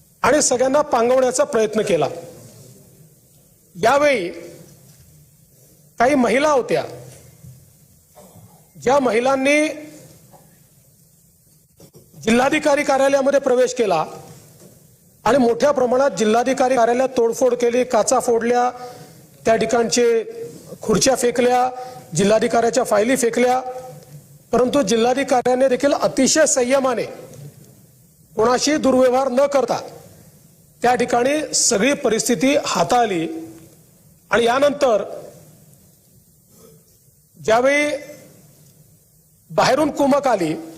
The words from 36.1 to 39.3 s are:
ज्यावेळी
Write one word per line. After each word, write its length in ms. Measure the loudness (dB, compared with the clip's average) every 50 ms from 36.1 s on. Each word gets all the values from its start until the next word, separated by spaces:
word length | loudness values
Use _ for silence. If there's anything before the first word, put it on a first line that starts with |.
| _ _ _ _ _ _ _ _ _ -20 -20 -20 -20 -20 _ _ _ _ _ _ _ _ _ _ _ -8 -2
ज्यावेळी 460 | 0 0 2 2 2 2 0 0 -2 -4 -8 -10 -14 -20 -20 -20 -20 -20 -20 -20 -20 -20 _ -20 -20 _ -20 -20 _ _ _ _ _ _ _ _ _